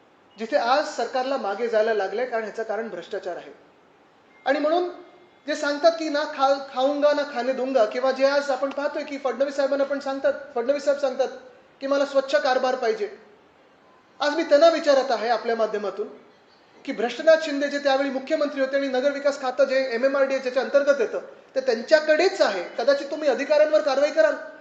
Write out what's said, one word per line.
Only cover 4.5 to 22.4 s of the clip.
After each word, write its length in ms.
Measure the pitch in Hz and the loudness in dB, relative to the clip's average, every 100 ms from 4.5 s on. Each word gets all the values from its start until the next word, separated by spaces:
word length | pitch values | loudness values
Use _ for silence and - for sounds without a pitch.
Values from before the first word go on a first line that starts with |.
| 294 | 0
म्हणून 300 | 294 349 359 - - - - _ - | 2 0 -2 -6 -18 -20 -20 _ -8
जे 80 | |
सांगतात 380 | 302 294 285 339 | -4 -4 2 2
की 160 | 330 320 | 2 0
ना 140 | 285 302 - | -2 -4 0
खा-, 380 | 269 277 - | 2 2 -2
खाऊंगा 380 | 247 262 294 294 | 0 0 4 2
ना 100 | 294 277 | 2 -2
खाने 180 | 240 247 | -4 -2
दूंगा, 320 | 254 254 254 | -2 0 2
किंवा 260 | 214 247 262 | 2 0 0
जे 160 | 262 269 | 2 2
आज 240 | 285 277 | 2 0
आपण 200 | 269 277 | -2 -2
पाहतोय 340 | 277 294 311 | -2 -4 -4
की 140 | 294 277 | -6 -4
फडणवीस 380 | 262 233 285 277 | -4 -2 -2 0
साहेबांना 280 | 277 277 | 0 0
पण 140 | 277 277 | 0 -2
सांगतात, 340 | 269 277 294 - - | -4 -2 -2 -2 -4
फडणवीस 300 | - 233 285 | -4 0 0
साहेब 160 | 285 277 | 0 0
सांगतात 280 | 262 247 247 - - - _ - | 0 0 -4 -4 -18 -20 _ -8
की 60 | 269 | -2
मला 200 | 277 277 | 0 0
स्वच्छ 280 | 269 269 | 0 2
कारभार 400 | 302 294 254 254 | 0 2 0 0
पाहिजे. 420 | 233 233 214 202 - - - _ _ _ _ _ _ _ - | 0 -2 -2 -4 -10 -20 -20 _ _ _ _ _ _ _ -4
आज 160 | 294 320 | -2 0
मी 60 | |
त्यांना 260 | 311 294 330 | 2 6 6
विचारत 420 | 320 294 269 247 | 4 4 2 2
आहे 180 | 226 220 | 0 0
आपल्या 280 | 240 233 226 | -2 -2 -2
माध्यमातून 520 | 214 208 202 196 226 - - _ _ _ _ - | -2 -2 -6 -6 -10 -12 -20 _ _ _ _ -16
की 80 | - | -10
भ्रष्टनाथ 440 | 208 233 240 311 320 | -4 -4 0 4 4
शिंदे 260 | 320 277 285 | 4 -2 -2
जे 100 | 285 | -2
त्यावेळी 320 | 285 269 277 | 0 2 0
मुख्यमंत्री 500 | 254 262 311 285 277 | -4 -2 0 0 -2
होते 160 | 269 277 | -2 0
आणि 120 | 277 | -2
नगरविकास 520 | 254 285 277 285 277 | 0 0 0 -2 -2
खातं 240 | 262 254 | -2 0
जे 240 | 269 262 262 | 2 2 -2
एमएमआरडीए 460 | 233 262 277 269 269 | 0 0 2 0 0
ज्याच्या 240 | 254 254 | -2 -4
अंतर्गत 380 | 226 254 277 277 | 0 2 4 2
येतं 200 | 214 190 - - - | 0 -4 -10 -16 -10
ते 60 | 269 | -4
त्यांच्याकडेच 800 | - 233 233 311 311 302 370 - | -2 -2 2 2 4 4 4 2